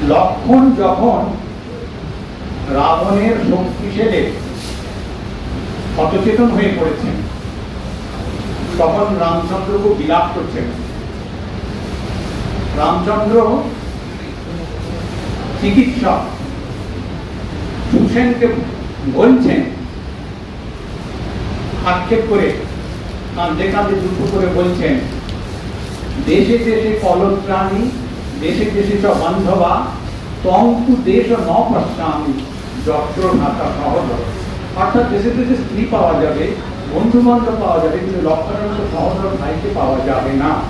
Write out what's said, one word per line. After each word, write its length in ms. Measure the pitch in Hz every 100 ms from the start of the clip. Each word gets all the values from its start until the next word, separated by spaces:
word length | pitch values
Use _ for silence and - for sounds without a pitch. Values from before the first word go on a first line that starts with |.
| -
লক্ষ্মণ 640 | - - - - 262 269
যখন 520 | 202 190 185 233 - - - - - - - - - - - - - - - -
রাবণের 640 | 277 160 165 190 202 220 233 -
শক্তি 400 | 180 185 - 196 202
সেরে 340 | 220 180 120 - - - - - - - - - - - - - - - - -
হতচেতন 540 | 160 185 226 220 233
হয়ে 240 | 190 202 -
পড়েছেন, 480 | - - - - - - - - - - - - - - - - - - - 170
তখন 380 | 165 170 202 190
রামচন্দ্র 580 | 170 180 - 190 190 202
খুব 140 | 202 -
বিলাপ 300 | 151 170 170
করছেন। 300 | 175 165 - - - - - - - - - - - - - - - - - - - - - - -
রামচন্দ্র 880 | 156 180 180 214 214 233 226 262 - - - - - - - - - - - - - - - - - - - -
চিকিৎসক 580 | 202 196 254 - 190 - - - - - - - - - - - - - - - - - -
সুসেনকে 560 | 233 180 240 247 240 233 - - - - - 139
বলছেন, 480 | - 233 254 - - - - - - - - - - - - - - - - - - - - - - - - -
আক্ষেপ 340 | 180 - 226 220
করে, 220 | 196 - - - - - - - - - -
কাঁদতে 340 | 170 160 190
কাঁদতে 220 | 202 202
দুঃখ 400 | 196 180 185 -
করে 120 | 196 185
বলছেন, 520 | 180 180 180 165 277 - - - - - - - - - - - - -
"দেশে 320 | 202 - 233
দেশে 400 | 233 214 220 214
কলত্রাণী, 880 | 190 180 180 196 196 190 190 202 240 - - - - -
দেশে 300 | 165 - 214
দেশে 280 | 202 202 202
চ 20 |
বান্ধবা, 840 | 196 180 - 190 190 180 170 - - - - - - -
তং 300 | - 190 233 233 -
তু 100 | 247
দেশ 280 | 185 208 -
ন 120 | 233
পশ্যামি, 880 | 175 170 240 180 - - 160 151 151 131 - - - - -
যত্র 420 | - - - 185
ভ্রাতা 360 | 185 - -
সহোদর।" 580 | - - 277 - - - - - - - - -
অর্থাৎ 280 | 185 240 -
দেশে 200 | 202 220
দেশে 240 | 240 247
স্ত্রী 320 | 254 - 202 233
পাওয়া 300 | - - -
যাবে, 320 | 147 147 156 - - - -
বন্ধু 260 | 143 226 240
বান্ধব 320 | 240 240 226 220
পাওয়া 240 | 196 165
যাবে, 140 | 156 165
কিন্তু 320 | 185 185 156
লক্ষ্মণের 420 | 160 160 202 208
মতো 160 | 185 -
সহোদর 440 | 165 160 - 196 -
ভাইকে 320 | - - -
পাওয়া 240 | - 131 135 139
যাবে 260 | 135 135
না। 220 | 135 147 - -